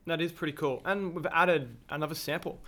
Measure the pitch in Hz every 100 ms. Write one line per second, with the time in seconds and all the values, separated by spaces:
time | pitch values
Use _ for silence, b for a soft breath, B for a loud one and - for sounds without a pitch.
0 | - 160 170 170 160 143 147 123 - 202
1 | 190 170 143 165 180 160 123 117 - 143
2 | 151 147 - 160 165 -